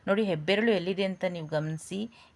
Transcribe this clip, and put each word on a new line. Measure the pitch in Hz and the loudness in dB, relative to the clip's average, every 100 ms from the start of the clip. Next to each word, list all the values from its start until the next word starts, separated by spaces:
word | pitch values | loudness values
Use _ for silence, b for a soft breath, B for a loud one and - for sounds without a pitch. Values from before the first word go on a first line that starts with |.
| - | 0
ನೋಡಿ | 202 214 | 2 2
ಹೆಬ್ಬೆರಳು | 160 151 196 226 202 | 0 2 2 4 2
ಎಲ್ಲಿದೆ | 170 190 196 | 2 0 -2
ಅಂತ | 185 190 | -2 -4
ನೀವು | 175 156 156 | -4 -4 -2
ಗಮನಿಸಿ | 156 156 - 190 226 B B | -2 -4 -6 -8 -8 B B